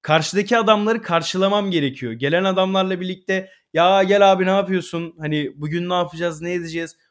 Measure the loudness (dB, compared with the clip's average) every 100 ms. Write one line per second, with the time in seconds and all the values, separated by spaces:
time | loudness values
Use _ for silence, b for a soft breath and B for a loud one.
0 | 0 0 2 -2 0 2 4 2 2 -2
1 | 0 -2 -2 -2 0 0 0 0 -2 -4
2 | -8 -4 -2 0 0 0 0 0 0 -2
3 | -6 -8 -4 -4 -4 B B 2 4 4
4 | 4 6 6 6 2 0 0 -2 -4 -8
5 | -8 -8 -4 -4 -4 -8 -6 -4 -2 -2
6 | -2 -4 -6 -6 -6 -6 -6 -8 -10 -14
7 | _